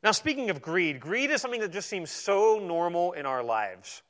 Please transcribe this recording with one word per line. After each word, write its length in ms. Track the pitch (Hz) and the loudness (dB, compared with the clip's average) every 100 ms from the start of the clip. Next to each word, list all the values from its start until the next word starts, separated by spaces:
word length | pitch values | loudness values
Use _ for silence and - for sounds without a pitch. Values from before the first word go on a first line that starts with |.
Now, 100 | 208 | 4
speaking 380 | 285 311 277 240 | 2 0 -2 0
of 120 | 156 | -2
greed, 400 | 160 175 170 135 | 0 0 0 -2
greed 280 | 131 220 277 | -4 -2 0
is 120 | 285 | 0
something 180 | 254 240 | -2 -4
that 140 | 208 | -4
just 160 | 175 196 | -6 -6
seems 200 | 196 165 | -6 -6
so 480 | - - 196 220 220 | -8 0 4 6 4
normal 540 | 190 170 170 170 175 | 2 0 0 2 0
in 140 | 160 139 | -2 -2
our 180 | 131 | -2
lives. 580 | 117 113 104 92 - - _ | 0 0 0 -6 -16 -18 _